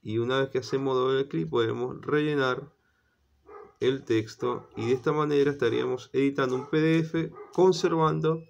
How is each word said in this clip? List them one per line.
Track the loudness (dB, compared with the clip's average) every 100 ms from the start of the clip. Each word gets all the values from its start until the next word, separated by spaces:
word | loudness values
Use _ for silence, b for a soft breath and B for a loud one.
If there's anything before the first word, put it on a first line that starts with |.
Y | -2 -2
una | 2 2
vez | 2
que | -2
hacemos | -2 -2 0
doble | 0 2 0 0
clic | -4 -2
podemos | 0 0 0 -6 -6 -2
rellenar | 0 0 0 0 -2 -8 _ _ _ _ _ _ _ -20 -20 -20 _
el | 0 0
texto | 0 -2 -2 -6 -6 -6 -8 -6
y | -2
de |
esta | 0 0
manera | -2 0 2 2
estaríamos | 0 0 0 -2 -4 -4
editando | 0 0 0 0 -2
un | -2
P | 0
D | 2 2
F | 0 -4 -6 -10 -10
conservando | 4 4 4 2 2 2 2 0 -2 -6